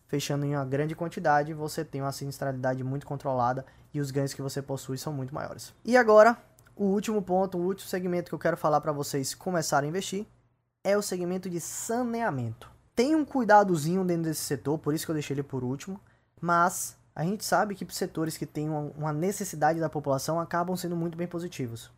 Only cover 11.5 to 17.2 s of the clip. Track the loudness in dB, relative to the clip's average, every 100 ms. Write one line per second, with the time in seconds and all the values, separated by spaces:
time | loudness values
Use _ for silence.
11.5 | -6 -6 -8 -4 -2 -2 -2 -2 -2 -4
12.5 | -8 -16 -20 _ 0 4 4 2 0 8
13.5 | 8 8 4 2 2 2 0 0 -2 -2
14.5 | -2 0 0 0 -2 -2 -4 -2 -4 -4
15.5 | -4 -4 -6 -8 -14 _ _ _ -8 2
16.5 | 4 4 2 -8 -10 _ -4